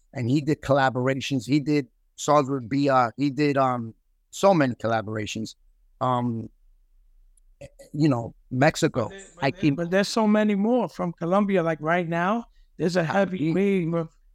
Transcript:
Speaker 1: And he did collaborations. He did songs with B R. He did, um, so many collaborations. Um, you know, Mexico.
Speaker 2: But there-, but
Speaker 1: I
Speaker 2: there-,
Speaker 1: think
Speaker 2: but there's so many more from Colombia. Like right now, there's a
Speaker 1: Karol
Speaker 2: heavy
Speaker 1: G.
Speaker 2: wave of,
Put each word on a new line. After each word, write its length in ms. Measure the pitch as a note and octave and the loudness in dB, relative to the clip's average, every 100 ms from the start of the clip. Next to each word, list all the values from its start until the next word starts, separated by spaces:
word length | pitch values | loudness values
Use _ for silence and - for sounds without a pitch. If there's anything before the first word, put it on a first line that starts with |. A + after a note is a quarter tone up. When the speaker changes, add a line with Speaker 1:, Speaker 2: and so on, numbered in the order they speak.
| _ | _
Speaker 1:
And 160 | - A#2+ | -6 -2
he 100 | D3 | 0
did 220 | C3+ D3 | 0 -2
collaborations. 840 | - C#3 C3 B2+ B2+ C3+ - C3+ | 0 2 2 0 -2 -2 -2 -4
He 140 | B2 D3 | 0 0
did 300 | D3 D3 B2+ _ _ | 2 -2 -2 _ _
songs 340 | - - D3 C3 | -8 2 2 2
with 200 | C#3 A2+ | -4 -2
B 200 | C#3 C#3 | 0 2
R. 240 | C3 A#2+ A#2 | 4 2 0
He 140 | C#3+ | -4
did, 280 | C3 D3 C#3 | 0 0 2
um, 340 | C3 B2 A2+ - _ _ _ | 0 0 -6 -14 _ _ _
so 240 | - G3 | 0 4
many 200 | F3+ C3+ | 4 2
collaborations. 800 | A2 A2+ A2+ G#2 A2 G#2 A2 A2 - _ _ _ _ | 0 -2 -2 -2 -6 -6 -8 -10 -14 _ _ _ _
Um, 480 | B2 B2 B2 A2+ - - _ _ _ _ _ _ _ _ _ _ - - - | -2 0 -2 -4 -8 -16 _ _ _ _ _ _ _ _ _ _ -20 -20 -10
you 160 | C#3+ D#3 | 0 2
know, 260 | A#2+ A2+ - _ | 2 -4 -14 _
Mexico. 580 | B2+ D3 - D#3+ B2+ G#2 | 0 2 2 0 0 -6
Speaker 2:
But 20 | |
there-, 160 | - - | -8 -18
but 100 | - | -6
Speaker 1:
I 60 | C#3 | -6
Speaker 2:
there-, 100 | - | -2
Speaker 1:
think 160 | D#3 C#3+ | -2 -2
Speaker 2:
but 140 | E3+ | -2
there's 180 | F#3+ G3+ | 0 0
so 200 | - G#3+ | 0 2
many 260 | G#3+ G#3+ | 2 2
more 340 | G3 G3+ B3 F#3 | 0 0 0 -2
from 240 | - F3+ | -6 -8
Colombia. 500 | - E3+ G3 G3+ F#3+ | -6 -2 0 2 0
Like 160 | E3 D#3+ | 0 -2
right 280 | D#3 F3 E3 | 0 0 0
now, 360 | E3+ F3+ A#3 - _ _ - | -2 -2 -2 -6 _ _ -4
there's 180 | F3+ | -2
a 80 | F3 | 0
Speaker 1:
Karol 140 | D#3 G3 | 0 0
Speaker 2:
heavy 220 | G3 F#3 | 0 -2
Speaker 1:
G. 140 | D#3 | -2
Speaker 2:
wave 420 | F3 G3+ G3 E3 | 2 2 2 0
of, 140 | E3+ E3 - _ | -2 -4 -12 _